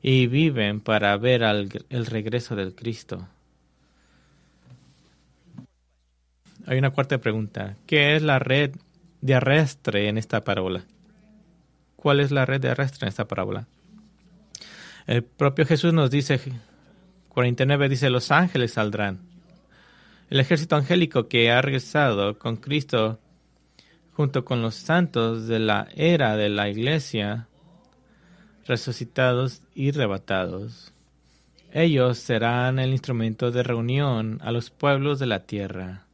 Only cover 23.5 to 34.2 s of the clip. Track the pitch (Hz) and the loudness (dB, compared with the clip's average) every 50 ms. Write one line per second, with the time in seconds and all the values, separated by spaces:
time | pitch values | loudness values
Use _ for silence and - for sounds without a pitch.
23.5 | _ _ _ _ _ - _ _ _ _ _ _ _ - 151 135 135 139 123 - | _ _ _ _ _ -20 _ _ _ _ _ _ _ -2 -2 0 0 -4 -4 -2
24.5 | 127 120 117 113 110 - - - 160 175 180 - - 120 117 113 113 113 110 113 | -4 -2 -2 -4 -6 -8 -4 0 2 2 2 2 0 0 0 0 -2 -4 -4 -2
25.5 | 113 110 110 107 104 101 104 - - 151 151 165 175 151 135 113 107 107 104 104 | -2 0 2 2 2 0 0 -6 -4 0 2 2 4 4 2 2 2 2 0 0
26.5 | 104 104 101 104 101 107 117 135 156 156 135 - - 110 104 104 107 117 113 _ | 0 0 -2 -2 -2 -4 -2 -2 -2 -2 -4 -4 -4 -4 -2 -2 -4 -6 -10 _
27.5 | _ _ _ _ _ _ _ _ _ _ _ _ _ _ _ _ - _ _ _ | _ _ _ _ _ _ _ _ _ _ _ _ _ _ _ _ -20 _ _ _
28.5 | _ _ _ - 127 110 - - 117 - 120 - _ - 131 127 123 123 131 131 | _ _ _ -4 -4 -4 -2 -6 -8 -8 -10 -8 _ 0 2 2 2 0 -2 -4
29.5 | - - _ _ _ 123 135 139 143 147 127 104 95 98 - - 98 95 92 87 | -6 -10 _ _ _ -4 -4 -2 0 0 -2 -2 -2 -6 -4 -2 -2 -2 -2 -4
30.5 | 90 92 104 117 117 - - - _ _ _ _ _ _ _ _ _ _ _ _ | -6 -10 -10 -12 -16 -18 -20 -20 _ _ _ _ _ _ _ _ _ _ _ _
31.5 | _ _ _ _ - 147 165 170 151 135 127 123 123 - - - 123 110 117 117 | _ _ _ _ -2 0 2 4 4 4 2 2 0 -2 -4 -2 -2 0 2 0
32.5 | 120 123 127 127 131 131 131 131 135 135 - - 127 117 113 113 110 - 127 123 | 0 0 0 0 0 0 0 0 -2 -2 -2 -4 -4 -2 -2 -4 -2 -2 -4 -2
33.5 | 120 123 120 123 120 117 117 120 127 139 147 139 123 110 | 0 -2 -2 -2 -2 -4 -2 -2 -2 0 0 0 -2 -2